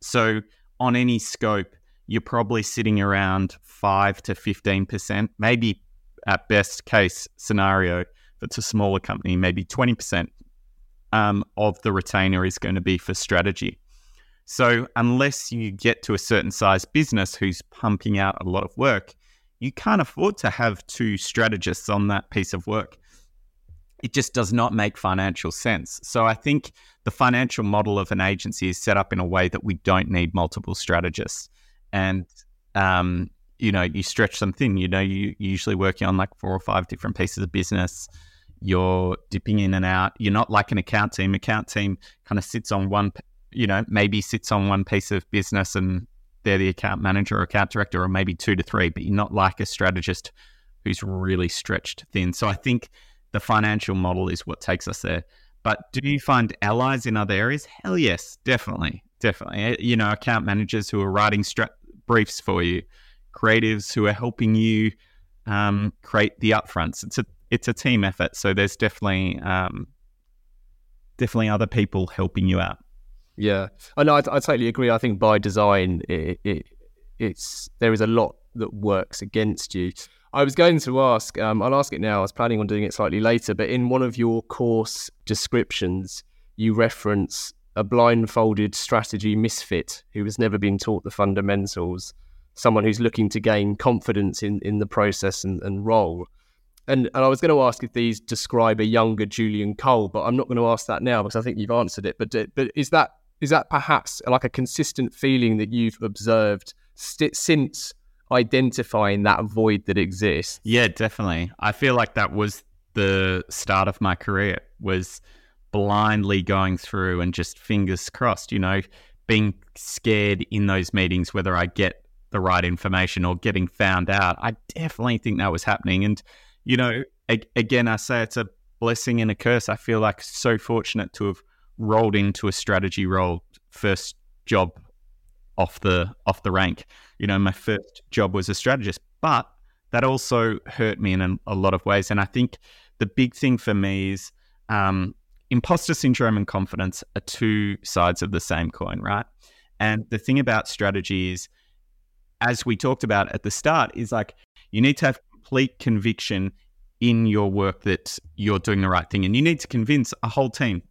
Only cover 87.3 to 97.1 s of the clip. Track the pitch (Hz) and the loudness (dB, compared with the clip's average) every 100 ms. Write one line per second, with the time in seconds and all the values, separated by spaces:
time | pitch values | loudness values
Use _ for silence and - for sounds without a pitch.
87.3 | - - - _ - 98 120 120 117 110 | -6 -12 -16 _ -6 0 4 6 4 2
88.3 | 117 110 104 104 - - 113 107 101 107 | 2 2 2 0 -2 0 0 0 -2 0
89.3 | 104 113 - - 87 - - _ 107 104 | 0 0 -4 -4 -4 -4 -12 _ -6 -6
90.3 | - 110 - 202 196 - 101 98 - 101 | 0 0 2 0 0 -2 -4 -4 -2 0
91.3 | 98 98 101 98 95 87 90 - - - | 0 0 -2 -2 -4 -6 -6 -12 -20 -20
92.3 | - _ - 123 107 110 107 117 - 104 | -20 _ 0 2 4 2 2 0 2 0
93.3 | 113 110 104 101 104 127 117 - 104 98 | 2 2 2 0 0 0 0 0 0 0
94.3 | - 104 104 101 104 104 113 104 - 98 | -2 -4 -4 -2 -2 -2 0 0 0 -4
95.3 | - 98 92 101 98 107 113 87 85 87 | -4 -6 -6 -6 -4 0 2 2 -4 -12
96.3 | _ _ _ _ _ - 135 120 | _ _ _ _ _ -2 0 0